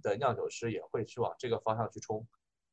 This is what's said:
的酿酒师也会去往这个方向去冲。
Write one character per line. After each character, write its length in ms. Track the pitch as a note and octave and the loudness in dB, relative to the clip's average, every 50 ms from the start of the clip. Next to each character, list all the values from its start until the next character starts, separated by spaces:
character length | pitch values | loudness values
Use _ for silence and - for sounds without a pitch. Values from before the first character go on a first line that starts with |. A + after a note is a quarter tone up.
| - | 0
的 120 | A2 G2+ | 0 2
酿 180 | A2+ C#3 B2+ G#2+ | 4 4 2 4
酒 120 | G2 D#2+ | 2 0
师 240 | - - - A#2 A#2 | -4 -2 -2 -2 -2
也 80 | G#2 - - - | -2 -2 -2 -2
会 120 | - A#2+ A2 | -2 -2 -2
去 160 | - - B2 | -2 -2 0
往 140 | A2 E2+ - - | 0 0 0 -2
这 100 | - A#2 | -2 0
个 80 | A2+ G#2+ | 0 0
方 140 | - A2 A2 | 2 0 2
向 140 | A#2 A2 G2+ | 2 0 -2
去 100 | - G#2+ | -4 -6
冲。 240 | - - A2 A2 A2+ - _ _ _ _ _ _ _ _ | -4 -2 -2 -4 -4 -8 _ _ _ _ _ _ _ _